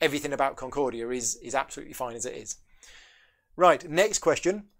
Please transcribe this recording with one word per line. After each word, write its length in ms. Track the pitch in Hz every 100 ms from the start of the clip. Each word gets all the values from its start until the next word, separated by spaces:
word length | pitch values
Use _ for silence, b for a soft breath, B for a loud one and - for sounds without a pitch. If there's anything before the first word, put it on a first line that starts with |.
everything 320 | 160 143 147
about 240 | 135 139 135
Concordia 520 | 131 135 135 113 117
is, 260 | 127 113 -
is 180 | -
absolutely 400 | 135 135 - -
fine 220 | - 127 117
as 100 | 131
it 80 |
is. 220 | 135 110 - b b b b b b b b b
Right, 320 | - 175 151 165
next 320 | 151 214 208
question. 480 | - 143 170 208 208 _